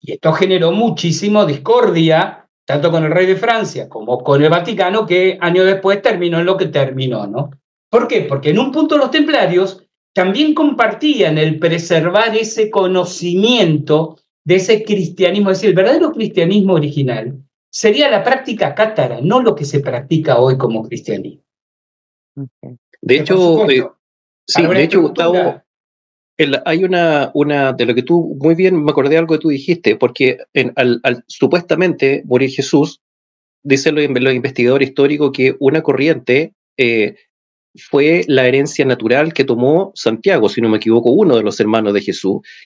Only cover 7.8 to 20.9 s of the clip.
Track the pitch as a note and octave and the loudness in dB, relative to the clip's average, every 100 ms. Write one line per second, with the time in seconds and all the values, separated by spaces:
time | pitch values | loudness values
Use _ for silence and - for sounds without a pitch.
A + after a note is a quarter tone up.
7.8 | _ A3 - D3 B2 C3+ C#3 F#3 C4+ C#4+ | _ 0 0 -2 -2 -4 0 0 0 0
8.8 | D4+ D4+ B3+ D#4 D4 C#4+ F#3 F3 F#3+ - | 0 2 0 0 0 2 2 0 -2 -6
9.8 | _ _ _ - F#3 G3+ D4+ D4+ D4+ C4 | _ _ _ -2 -2 0 0 2 0 0
10.8 | A3 G3+ D4+ B3+ F3 D3+ D#3 D#3 F3 E3+ | -2 0 -2 2 2 2 0 0 -2 -2
11.8 | E3 E3 E3 F#3+ A3+ G#3+ A3 A3+ G#3+ A3 | 0 0 2 0 0 -2 -4 -2 -2 0
12.8 | F#3+ F#3 F3 - F3 F3+ A3 B3 F#3 D3+ | 0 0 -2 -6 -4 0 2 2 2 0
13.8 | C#3 D3+ E3 - _ _ - F#3 F#3+ G#3+ | 0 0 0 -10 _ _ 0 0 2 0
14.8 | G#3+ G#3 E3+ - F3+ G3+ G3 F#3+ G#3+ E3+ | 0 -4 -4 0 0 2 0 0 2 2
15.8 | G3 D4+ E4+ - A3 - E3+ G#3 F#3+ E3+ | 4 4 2 -2 -4 0 2 2 2 2
16.8 | C#3+ - C3+ A#2 A#2 - - _ _ - | 0 -2 -2 -4 -8 -12 -18 _ _ -2
17.8 | A3+ C#4 D4 G#3 G3 B3+ - A3+ D3+ - | 0 2 2 2 0 -2 -4 -4 -4 -2
18.8 | G#3+ F#3 B2+ A#2 D3 B3 B3 C#3 C#3 C#3+ | -2 0 -4 -2 0 2 2 0 -2 -4
19.8 | C#3 B2 - D#3+ D3+ B2 C3 C3 B2 A2 | -4 -6 -2 -2 2 2 2 2 -2 -4
20.8 | A2 | -8